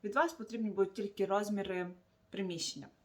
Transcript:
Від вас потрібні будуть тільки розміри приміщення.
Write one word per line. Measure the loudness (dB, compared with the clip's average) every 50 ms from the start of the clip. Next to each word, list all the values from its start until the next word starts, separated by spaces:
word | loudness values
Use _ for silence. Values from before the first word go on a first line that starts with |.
| -2
Від | 0 4
вас | 4 4 4
потрібні | 2 -4 -10 -6 -4 -2 -2 0
будуть | 4 2 2 2 2
тільки | -4 -4 -4 0 0 0
розміри | 2 4 2 2 2 0 -2 -2 -2 -2 -2 -2 -4 -6 -12 _ _ _ _ _ _
приміщення. | -4 -4 -2 -2 -2 -4 -4 -6 -6 -8 -12 -14 _ _